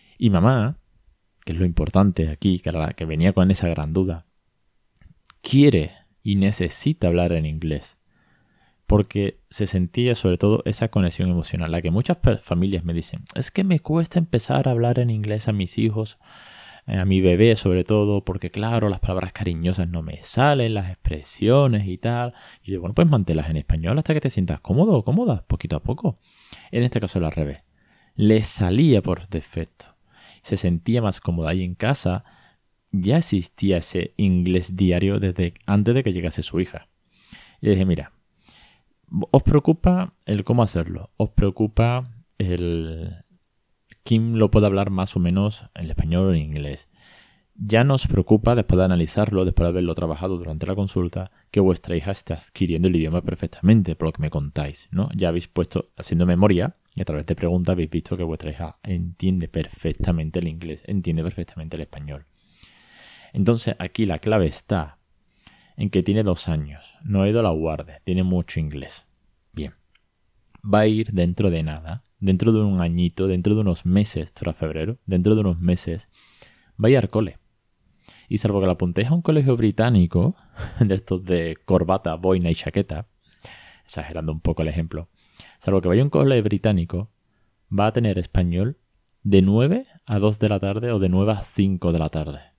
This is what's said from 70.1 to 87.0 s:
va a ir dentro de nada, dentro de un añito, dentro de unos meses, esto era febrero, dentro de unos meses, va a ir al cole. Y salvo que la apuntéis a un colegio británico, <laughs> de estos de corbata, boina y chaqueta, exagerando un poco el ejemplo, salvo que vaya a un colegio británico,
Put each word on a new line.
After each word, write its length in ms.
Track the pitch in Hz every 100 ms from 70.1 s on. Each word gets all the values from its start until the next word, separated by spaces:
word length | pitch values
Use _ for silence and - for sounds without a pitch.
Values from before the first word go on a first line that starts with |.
| _ _ _ _ _
va 180 | 104 104
a 60 | 110
ir 240 | 107 110
dentro 380 | 95 87 90 101
de 120 | 82
nada, 420 | 78 78 82 104 - _
dentro 280 | 95 92 113
de 80 | 110
un 200 | 104 92
añito, 460 | 85 87 87 - 95
dentro 280 | 90 104
de 60 | 107
unos 240 | 101 85
meses, 400 | 90 98 107 82
esto 200 | 78 -
era 100 | -
febrero, 440 | - 78 78 90 127
dentro 300 | - 90 101
de 80 | 107
unos 180 | 98 85
meses, 480 | 87 90 85 80 - _ _ _ - _ _ -
va 60 | 110
a 20 |
ir 60 | 135
al 140 | 101
cole. 280 | 107 98 - _ _ _ _ _ _ _ - -
Y 100 | 107
salvo 220 | 107 101
que 60 | 92
la 60 |
apuntéis 360 | 87 90 90 120
a 60 |
un 60 | 170
colegio 360 | 165 151 135 117
británico, 760 | 110 - 117 104 85 87 143 - _ -
<laughs> 240 | - -
de 140 | 107
estos 280 | 95 - 92
de 340 | 92 87 82 80 -
corbata, 480 | 92 87 92 85
boina 360 | 80 92 92 87
y 40 |
chaqueta, 540 | 80 80 98 - 76 - _ _ _ - - - _
exagerando 480 | - - 76 82 78
un 80 | 78
poco 220 | - 80
el 60 | 78
ejemplo, 420 | 80 82 78 85 _ _ - - _
salvo 240 | - 95
que 60 | 87
vaya 120 | 101
a 40 |
un 60 | 143
colegio 340 | 147 139 123
británico, 640 | 104 101 107 95 85 90